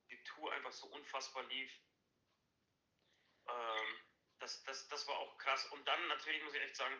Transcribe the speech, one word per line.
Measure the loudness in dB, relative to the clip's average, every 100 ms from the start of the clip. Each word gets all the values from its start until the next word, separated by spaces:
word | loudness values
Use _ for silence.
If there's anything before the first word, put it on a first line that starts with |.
| -18
die | -12
Tour | -10 -2 0
einfach | 0 -2
so | -6 -8
unfassbar | -10 -2 -2 0 -2
lief. | -2 -2 -2 -8 _ _ _ _ _ _ _ _ _ _ _ _ _ -20 _ _ -4
Ähm, | 0 2 2 2 -2 -10 _ _ -8
das, | -6 -4 -4
das, | -4 -2
das | -2 0
war | 0
auch | 0 2
krass. | 4 6 4
Und | 0 4
dann | 4 4
natürlich | 2 2 0
muss | 0
ich | -2
echt | -2 0
sagen, | 0